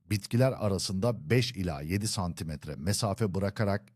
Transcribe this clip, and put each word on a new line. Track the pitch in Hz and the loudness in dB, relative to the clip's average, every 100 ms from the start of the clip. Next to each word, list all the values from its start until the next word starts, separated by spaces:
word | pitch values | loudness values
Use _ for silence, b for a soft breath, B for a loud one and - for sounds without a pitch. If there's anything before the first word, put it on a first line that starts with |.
| - | -4
bitkiler | 104 - 120 131 | -4 0 4 4
arasında | 117 104 95 - 95 117 113 76 | 4 0 0 0 0 0 0 2
beş | 120 123 | 2 2
ila | 104 90 71 | 0 -4 -4
yedi | 76 98 107 | -2 0 0
santimetre | - 87 80 78 76 78 69 | -2 -2 -4 -6 -8 -8 -4
mesafe | 78 101 110 98 110 | -2 0 0 0 0
bırakarak | 92 98 - 104 98 - | 0 -2 0 0 0 -4